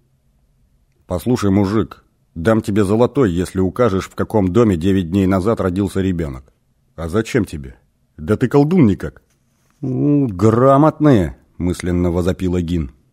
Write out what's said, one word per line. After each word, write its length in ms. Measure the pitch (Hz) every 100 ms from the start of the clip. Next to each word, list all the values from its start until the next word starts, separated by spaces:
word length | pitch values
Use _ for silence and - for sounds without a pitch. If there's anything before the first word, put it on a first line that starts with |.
| _ _ _ _ _ _ _ _ _ _ -
«Послушай, 460 | 90 110 123 101
мужик, 520 | 95 95 107 90 - _ _ _
дам 300 | - 82 110
тебе 200 | 110 104
золотой, 460 | 98 110 120 143 117
если 300 | 85 87 92
укажешь, 500 | 95 87 120 95 -
в 60 | -
каком 360 | 95 110 95
доме 260 | 90 117 90
девять 340 | 92 98 85
дней 160 | 98 92
назад 340 | 95 92 110
родился 400 | 92 90 98 95
ребёнок». 500 | 95 87 80 65 - _ _ _ _ -
«А 120 | 82
зачем 380 | 95 113 131 98
тебе?» 300 | 80 65 - _ _ _ -
«Да 180 | 78 107
ты 120 | 123
колдун 400 | 143 147 185 120
никак». 340 | 90 76 - _ _ _ _ _ _
«У, 440 | 131 127 143 147 131
грамотные», 1120 | 90 107 113 131 139 156 147 151 120 80 - _ -
мысленно 500 | 87 87 87 87 87
возопил 480 | 87 87 90 92 90
Эгин. 360 | 82 85 71 - _